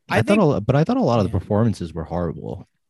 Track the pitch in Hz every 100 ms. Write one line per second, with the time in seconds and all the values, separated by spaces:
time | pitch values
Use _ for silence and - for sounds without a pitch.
0 | - 180 220 311 160 113 107 135 160 262
1 | 180 120 92 92 - 104 117 95 87 80
2 | 76 85 85 - 53 67 - _ -